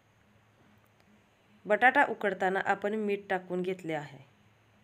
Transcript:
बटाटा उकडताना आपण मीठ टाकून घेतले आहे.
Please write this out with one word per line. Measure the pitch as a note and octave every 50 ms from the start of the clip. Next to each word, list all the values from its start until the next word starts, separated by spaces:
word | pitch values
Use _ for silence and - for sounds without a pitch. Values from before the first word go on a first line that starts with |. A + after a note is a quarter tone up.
| _ _ _ _ _ _ _ _ _ _ _ _ _ _ _ _ _ _ _ _ _ _ _ _ _ _ _ _ _ _ _ _ -
बटाटा | F#3 G#3+ G#3 B3 B3+ C4 C#4+ C#4
उकडताना | - A3 - - G3+ F#3 F#3 G3 F#3 F#3+ F#3+
आपण | - - G3 G3 - G#3 A3
मीठ | A3 G#3+ G3+ G3+ G3+ G3+ -
टाकून | G3 F3+ F3+ F3+ F3+ F3+ F3+
घेतले | F#3 F#3 F#3 - D#3+ D#3
आहे. | D3 D3 C#3+ C#3+ - - - _ _ _ _ _ _ _ _ _ _